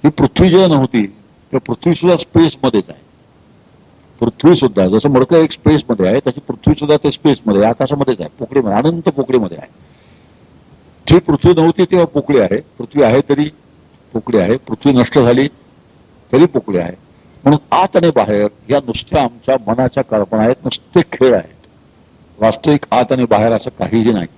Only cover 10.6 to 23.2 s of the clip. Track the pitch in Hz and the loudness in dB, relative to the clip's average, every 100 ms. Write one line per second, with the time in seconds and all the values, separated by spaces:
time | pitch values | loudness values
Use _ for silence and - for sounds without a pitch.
10.6 | _ _ _ _ - 175 - 147 180 165 | _ _ _ _ 2 2 2 0 2 2
11.6 | 165 - 180 185 165 143 139 139 95 101 | 2 0 0 0 0 -2 0 0 0 -2
12.6 | - _ 117 143 123 131 - 139 151 _ | -8 _ -8 0 2 2 0 -2 -2 _
13.6 | _ _ _ _ _ 117 - 110 92 127 | _ _ _ _ _ -12 -2 0 0 -2
14.6 | - 113 139 127 117 147 120 123 143 _ | -4 -2 0 2 2 2 2 2 0 _
15.6 | _ _ _ _ _ _ _ 127 170 127 | _ _ _ _ _ _ _ 2 2 0
16.6 | - 92 87 90 _ _ _ _ - 151 | -4 -6 -6 -12 _ _ _ _ 0 0
17.6 | _ 156 190 185 170 123 101 104 104 _ | _ 0 0 2 0 0 0 0 -2 _
18.6 | - 143 127 113 - 156 123 120 - 131 | -4 -4 -4 -10 -4 -2 -2 -6 -4 -4
19.6 | 104 117 127 - 127 107 95 110 110 131 | -2 -2 -2 -4 -4 -4 -2 -2 0 -2
20.6 | - - _ 180 160 - 131 107 80 - | -6 -10 _ -2 -2 0 2 2 -2 -20
21.6 | _ _ _ _ _ _ _ - 110 - | _ _ _ _ _ _ _ -2 -2 0
22.6 | - 147 - 117 123 131 | 0 -2 0 -2 -2 -2